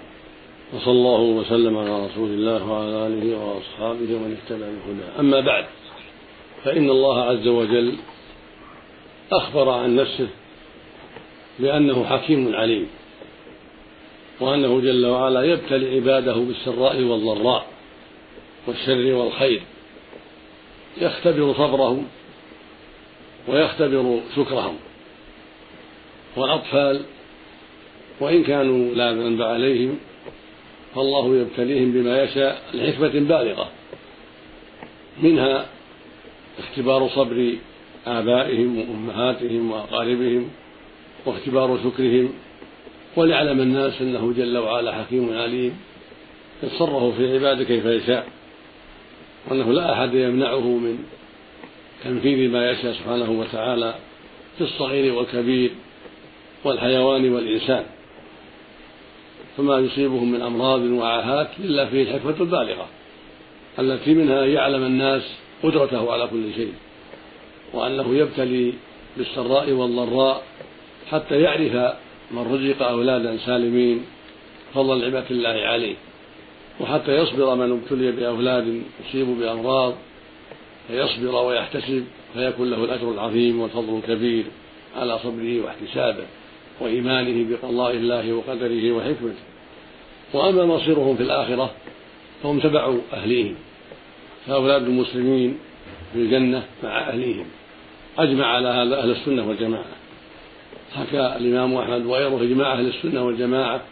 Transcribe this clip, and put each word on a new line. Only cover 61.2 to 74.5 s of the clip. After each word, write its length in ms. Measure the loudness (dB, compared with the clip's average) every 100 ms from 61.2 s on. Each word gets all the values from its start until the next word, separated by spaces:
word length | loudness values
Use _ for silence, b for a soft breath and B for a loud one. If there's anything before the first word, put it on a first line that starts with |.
| 0 -2 -2 -6
إلا 260 | -2 0 0
فيه 160 | 0
الحكمة 320 | 0 -2 -4 -2
البالغة، 460 | 0 0 -2 -6 -10 -16 -20 -20 -20 -20 -20 -20 -14 -4
التي 360 | -2 0 2
منها 320 | 4 4 4 2
يعلم 360 | 2 2 0
الناس 380 | 0 2 2 0 -4 -14 -20 -4
قدرته 500 | 0 2 2 0 -2
على 140 | -2 -2
كل 280 | -4 -4 -6
شيء، 160 | -6 -8 -18 -20 -20 -20 -20 -20 -20 -20 -12
وأنه 420 | -6 -4 -2 0 2
يبتلي 560 | 0 0 -2 0 -2 -4 -12 -20 -16 -10
بالسراء 540 | -8 -6 0 0 2
والضراء 720 | 0 0 -2 0 2 2 0 -6 -18 -20 -20 -20 -20 -6
حتى 300 | -6 0 2
يعرف 560 | 4 2 0 0 0 -2 -12 -20 -12
من 240 | -8 -4
رزق 280 | -2 0 0
أولادا 540 | 0 0 2 2 0 -4
سالمين 680 | -2 0 2 4 4 2 -4 -18 -20 -20 -20